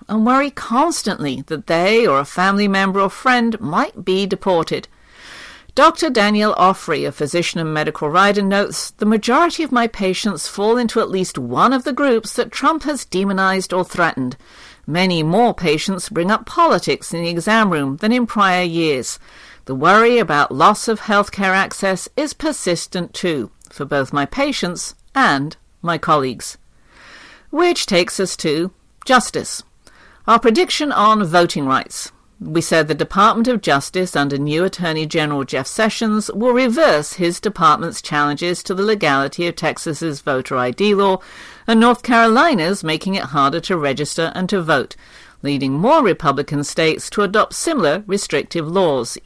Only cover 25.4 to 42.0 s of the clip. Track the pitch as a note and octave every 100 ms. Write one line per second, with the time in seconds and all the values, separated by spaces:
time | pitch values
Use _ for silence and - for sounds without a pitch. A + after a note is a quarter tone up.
25.4 | D3 - _ _ E3+ D#3+ - D3+ C3 G#2+
26.4 | - - _ _ _ - - - - -
27.4 | - D4+ F4 E4 - F#3 - - F#3 -
28.4 | E3 D3+ F#3 - _ _ - B3+ - D3
29.4 | - - - _ - - - - - A#3
30.4 | A#3 A3+ F4+ - D4 - G#3 G#3+ F3+ E3+
31.4 | F3 E3 C#3 C3 - - - _ _ _
32.4 | D#3+ D#3+ - E3 D3+ D3 D#3 G3 G#3+ G#3
33.4 | A#3 A#3 - C#3 - F3+ F#3 D3 C#3+ C#3
34.4 | D3 D3+ F#3 - F3 D#3+ D3+ E3 D3+ C#3+
35.4 | C3 C#3 C3 - G#3+ - A3+ G#3+ - G3
36.4 | B3 A#3+ C4 B3 D4+ D3+ D3+ - E3+ F3
37.4 | G#3+ - D#3+ D3+ E3 - - D3+ D3 C#3+
38.4 | F3 E3+ - F#3 G#3 G#3 D#3 C#3 C3+ -
39.4 | E3+ D#3+ D#3+ B2 E3+ D3 E3 C3+ - C3
40.4 | - C3 B2+ A#2+ G3+ G3 G3+ F#3 - -
41.4 | - - - A3+ A#3+ A#3